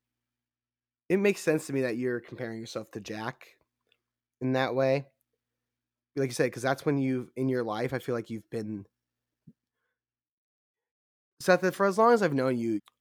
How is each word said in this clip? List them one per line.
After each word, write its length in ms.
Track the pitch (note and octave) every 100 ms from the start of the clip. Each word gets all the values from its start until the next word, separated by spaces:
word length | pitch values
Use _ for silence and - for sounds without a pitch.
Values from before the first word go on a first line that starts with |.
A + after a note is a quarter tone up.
| _ _ _ _ _ _ _ _ _ _ -
it 80 | F#3+
makes 240 | G3+ G3
sense 260 | - D#3 -
to 60 |
me 80 | C#3
that 160 | B2+ A#2
you're 220 | B2+ A#2+
comparing 400 | A#2+ A#2+ A#2 A2+
yourself 300 | A#2 A2+ G#2+
to 80 | A2+
Jack 580 | G2 G#2+ A2+ - - _ _ _ _ _ _ _ _ _
in 120 | C3
that 220 | C3 C3 B2+
way. 320 | C3+ C#3 C#3 _ _ _ _ _ _ _ _ _ _ C#3+
Like 140 | C3
you 40 |
said, 180 | A#2+ B2
'cause 100 | B2+
that's 220 | C3 C3+ D#3
when 120 | C#3+
you've, 320 | C3 B2+ G#2+ B2+
in 140 | C3
your 140 | B2+
life, 300 | A2+ G#2+ B2+
I 60 | B2+
feel 160 | - A#2+
like 140 | A2
you've 200 | A2+ -
been, 380 | A#2 G#2+ G#2 G2 _ _ _ _ _ - _ _ _ _ _ _ _ _ _ _ _ _ _ _ _ _ _ _ _
Seth, 340 | - F3+ F#3 F3+
for 100 | G3
as 120 | F#3
long 160 | A3+
as 80 | A#3
I've 120 | F3+
known 240 | C#3 C3 B2
you, 240 | A2+ G#2 - _